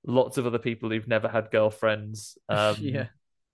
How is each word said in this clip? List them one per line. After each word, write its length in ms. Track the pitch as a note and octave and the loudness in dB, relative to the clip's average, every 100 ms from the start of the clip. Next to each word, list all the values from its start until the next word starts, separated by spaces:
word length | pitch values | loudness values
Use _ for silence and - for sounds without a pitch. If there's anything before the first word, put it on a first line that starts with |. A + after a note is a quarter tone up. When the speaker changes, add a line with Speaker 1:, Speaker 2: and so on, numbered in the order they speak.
| - | 0
Speaker 1:
Lots 320 | B2 B2 - | 2 2 0
of 80 | A#2+ | -2
other 120 | A#2 | -2
people 320 | A#2+ A2+ A2+ | -2 -4 -4
who've 180 | A2 A2 | -4 0
never 200 | A2 G#2+ | 0 0
had 220 | A2+ G#2+ | -2 0
girlfriends." 880 | A2+ G#2+ - A2 G#2+ G#2+ G#2+ - - | 2 2 2 0 0 -4 -12 -14 -16
Speaker 2:
<laughs> 60 | - | -2
Speaker 1:
Um, 280 | G#2 G#2+ G#2+ | 2 2 0
Speaker 2:
Yeah. 280 | C#3 C3+ B2 - _ _ _ | -2 -4 -6 -10 _ _ _